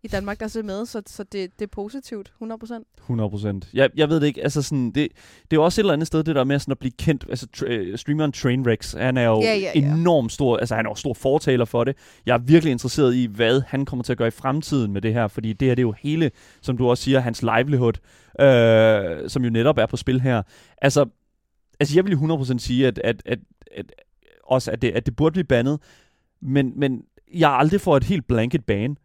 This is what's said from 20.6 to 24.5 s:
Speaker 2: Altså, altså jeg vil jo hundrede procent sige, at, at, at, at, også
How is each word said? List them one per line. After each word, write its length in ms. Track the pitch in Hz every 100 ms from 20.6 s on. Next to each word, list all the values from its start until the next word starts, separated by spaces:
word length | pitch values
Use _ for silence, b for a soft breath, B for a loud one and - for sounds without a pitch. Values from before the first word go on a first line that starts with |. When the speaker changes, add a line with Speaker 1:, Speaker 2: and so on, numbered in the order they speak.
| b b
Speaker 2:
Altså, 240 | 139 143 127 _ _ _ _ _ _ _
altså 140 | 143 156
jeg 80 |
vil 80 | 190
jo 60 | 160
hundrede 200 | 156 160
procent 240 | 127 123
sige, 240 | - 123 131
at, 140 | 104
at, 180 | 113 107 -
at, 120 | 120 _ _ _ -
at, 160 | - - _ _ _ 50
også 260 | -